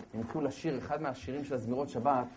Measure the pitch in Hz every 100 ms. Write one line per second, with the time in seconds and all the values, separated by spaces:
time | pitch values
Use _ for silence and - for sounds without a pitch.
0 | - 110 113 160 139 - 165 131 - 147
1 | 156 127 - 139 143 131 113 127 139 123
2 | 120 135 -